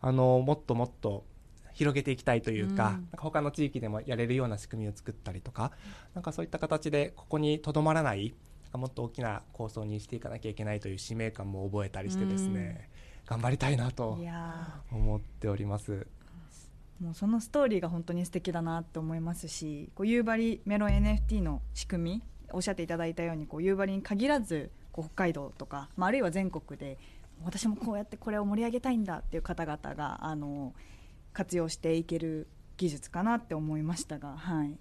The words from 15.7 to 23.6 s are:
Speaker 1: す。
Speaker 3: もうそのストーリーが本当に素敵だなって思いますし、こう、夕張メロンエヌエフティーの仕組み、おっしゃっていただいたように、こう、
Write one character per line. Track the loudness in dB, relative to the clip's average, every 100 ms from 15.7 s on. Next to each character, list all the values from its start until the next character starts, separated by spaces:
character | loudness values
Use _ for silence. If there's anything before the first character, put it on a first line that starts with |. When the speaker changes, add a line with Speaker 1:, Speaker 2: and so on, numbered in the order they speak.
| -2
Speaker 1:
す。 | -2 -6 -6 -14 -18 -18 -18 -18 -18 -20 -20 -8
Speaker 3:
も | -8
う |
そ | 0 2
の | 2
ス | 4
ト | 4 6
ー |
リ | 4
ー |
が | 2
本 | -2 -2
当 |
に | -2
素 | 0
敵 | -2 0
だ | 0
な | 0 -2
っ | -4
て | -4
思 | -2 -2
い |
ま | -2 -4
す | -6
し、 | -6 -6 -6 -8 -2
こ |
う、 | 4
夕 | 4
張 | 4 4 2 0
メ | 2 2
ロ | 6
ン |
エ | 8
ヌ | 8
エ | 6
フ |
テ | 4 2
ィ |
ー |
の | 2 0 -4
仕 | -8 -2
組 | 0 0 -2
み、 | -6 -16 -8
お | -4
っ |
し | -2
ゃ |
っ | -2
て |
い | -2
た | 0
だ | -2
い |
た | -2
よ | -2
う | -2
に、 | -6
こ |
う、 | 0